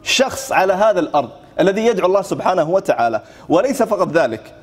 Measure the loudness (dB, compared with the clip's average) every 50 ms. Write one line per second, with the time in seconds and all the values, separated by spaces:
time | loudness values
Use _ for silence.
0 | -4 -4 0 0 0 -2 -2 -10 -8 -2 0 2 2 2 2 2 2 2 2 2
1 | -2 0 0 -2 -2 -2 -10 -20 -20 -12 -2 0 0 2 2 2 0 0 0 2
2 | 0 0 0 0 -2 -2 -6 -4 -2 -2 0 0 0 0 0 -2 0 0 0 0
3 | 0 0 0 -4 -6 -10 -20 -20 -4 0 2 2 2 0 0 -2 -2 -2 0 -2
4 | -2 0 0 0 0 0 -2 -8 -12 -20 -20 -20